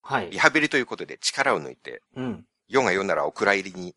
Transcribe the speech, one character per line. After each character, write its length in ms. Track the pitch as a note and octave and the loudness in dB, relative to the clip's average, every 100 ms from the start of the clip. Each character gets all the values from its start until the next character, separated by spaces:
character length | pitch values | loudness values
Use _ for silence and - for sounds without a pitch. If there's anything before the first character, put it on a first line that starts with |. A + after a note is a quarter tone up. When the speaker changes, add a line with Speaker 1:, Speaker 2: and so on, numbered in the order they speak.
Speaker 1:
は 200 | - C3+ | -2 -4
い。 80 | F2 | -2
Speaker 2:
リ 100 | F#2+ | 4
ハ 100 | D#3 | 4
ビ 120 | C#3+ | 4
リ 80 | D3+ | 2
と 80 | C#3+ | 0
い 40 | |
う 40 | A#2+ | -2
こ 100 | G2+ | -8
と 100 | F2+ | -10
で 120 | - | -6
力 380 | - - C3+ G2+ | -6 0 0 0
を 60 | |
抜 100 | B1 | -2
い 40 | B1+ | -12
て、 260 | C2 A#1+ _ B2+ | -14 -16 _ -8
Speaker 1:
う 60 | |
ん。 240 | B2+ F#2 - _ _ | -8 -8 -14 _ _
Speaker 2:
世 140 | C3 | 2
が 80 | A#2+ | 2
世 120 | F#2 | 2
な 120 | G2 D#2+ | 0 0
ら 100 | D2 | -2
お 60 | |
蔵 240 | - G2+ G2 | 0 2 2
入 180 | F#2+ | -2
り 0 | |
に 220 | F#2 F2+ | -10 -12